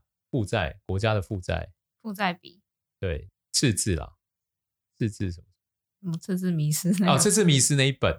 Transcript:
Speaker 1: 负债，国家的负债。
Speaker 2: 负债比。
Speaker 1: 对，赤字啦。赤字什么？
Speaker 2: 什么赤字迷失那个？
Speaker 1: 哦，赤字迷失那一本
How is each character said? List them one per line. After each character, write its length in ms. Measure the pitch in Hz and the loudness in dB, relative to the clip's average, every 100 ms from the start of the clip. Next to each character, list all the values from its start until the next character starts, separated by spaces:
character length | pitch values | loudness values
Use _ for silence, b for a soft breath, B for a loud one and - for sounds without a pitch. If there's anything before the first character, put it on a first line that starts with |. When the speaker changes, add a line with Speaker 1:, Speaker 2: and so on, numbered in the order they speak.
| _ _ _ | _ _ _
Speaker 1:
负 140 | 139 | -4
债， 340 | 101 113 80 - - | -2 -2 -4 -6 -6
国 100 | 95 | -2
家 180 | 110 | 0
的 60 | 107 | 0
负 200 | - 101 | -4 -6
债。 320 | - 82 82 _ _ _ | -4 -4 -6 _ _ _
Speaker 2:
负 120 | 220 | -12
债 200 | 202 190 | -4 -4
比。 300 | 175 69 - _ _ _ _ | -4 -14 -20 _ _ _ _
Speaker 1:
对， 280 | 98 76 - _ _ | -6 -6 -10 _ _
赤 220 | - 139 | 0 0
字 220 | 101 - 80 | 0 0 -2
啦。 160 | - - _ _ _ _ _ _ _ - | -4 -16 _ _ _ _ _ _ _ -4
赤 140 | 117 | -4
字 220 | 107 98 | -2 -6
什 80 | 85 | -6
么？ 60 | - _ _ _ _ _ | -14 _ _ _ _ _
Speaker 2:
什 80 | 190 | -8
么 100 | 165 | -6
赤 200 | - 185 | -4 -4
字 140 | 185 | -2
迷 180 | 165 151 | 0 0
失 220 | 151 175 | 0 0
那 140 | 196 180 | 2 2
个？ 60 | |
Speaker 1:
哦， 60 | 139 | 4
赤 140 | 208 | 4
字 100 | 208 | 4
迷 160 | 180 135 | 4 4
失 160 | 120 | 4
那 140 | 143 135 | 4 2
一 20 | |
本 260 | 135 95 | 2 0